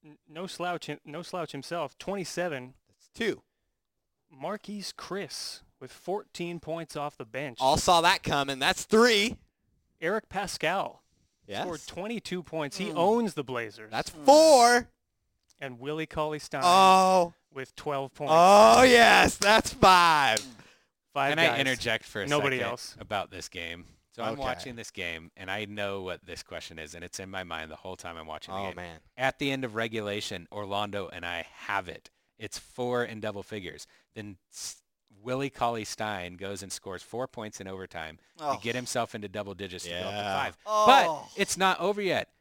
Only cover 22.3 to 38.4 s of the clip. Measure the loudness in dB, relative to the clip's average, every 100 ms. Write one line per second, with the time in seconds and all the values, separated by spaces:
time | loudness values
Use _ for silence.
22.3 | -2 -2 -4 -6 -8 -14 -18 -8 -6 -6
23.3 | -12 -14 -12 -12 -14 -18 _ _ -10 -8
24.3 | -6 -8 -8 -12 -14 -16 -10 -10 -10 -14
25.3 | _ -10 -10 -8 -8 -8 -6 -10 -12 -12
26.3 | -18 -14 -16 -14 -16 -16 -16 -16 -14 -12
27.3 | -12 -10 -10 -12 -16 -16 -14 -14 -16 -14
28.3 | -16 -12 -10 -10 -10 -16 -18 _ -6 -6
29.3 | -4 -6 -6 -6 -6 -6 -6 -6 -8 -8
30.3 | -12 -12 -14 -8 -6 -6 -8 -10 -10 -10
31.3 | -10 -10 -14 -6 -4 -6 -16 -20 _ _
32.3 | _ -16 -16 -18 -8 -4 -4 -4 -8 -10
33.3 | -10 -12 -12 -12 -16 -20 _ _ -18 -18
34.3 | -18 _ -16 -16 -16 _ _ _ _ -6
35.3 | -4 -6 -2 -2 -2 -8 -8 -6 -6 -10
36.3 | -12 -10 -10 -12 -14 -12 -14 -12 -12 -12
37.3 | -12 -14 -14 -14 -12 -12 -12 -14 -16 _
38.3 | _